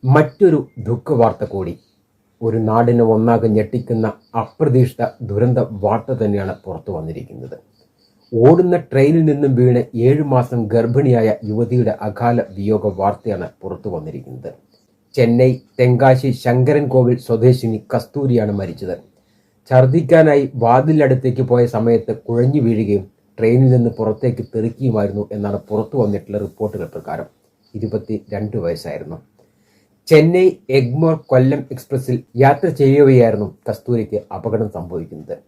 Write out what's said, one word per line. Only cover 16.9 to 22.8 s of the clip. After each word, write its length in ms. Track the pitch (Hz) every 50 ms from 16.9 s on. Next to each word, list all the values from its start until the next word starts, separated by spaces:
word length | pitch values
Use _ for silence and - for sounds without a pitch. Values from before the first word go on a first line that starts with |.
| 131 131 123 120 120 -
സ്വദേശിനി 600 | - - 117 110 110 127 123 127 - 113 110 104 -
കസ്തൂരിയാണ് 680 | _ - 123 - - _ 143 139 135 123 117 107 104
മരിച്ചത്. 440 | 101 101 98 87 82 - 98 90 87 - _ _ _ _ _ _ _ _ _ _ _ _ _ _
ഛർദ്ദിക്കാനായി 760 | 131 127 131 127 139 170 165 127 - 160 160 156 147 143 139 135 -
വാതിലിനടുത്തേക്ക് 880 | 123 113 113 120 131 143 156 156 151 147 135 131 131 131 131 120 131
പോയ 200 | 127 127 123 123 120
സമയത്ത് 460 | 117 - 110 113 117 117 110 - - 110
കുഴഞ്ഞു 440 | - _ - 117 117 123 131 143 151
വീഴുകയും 440 | 123 113 117 107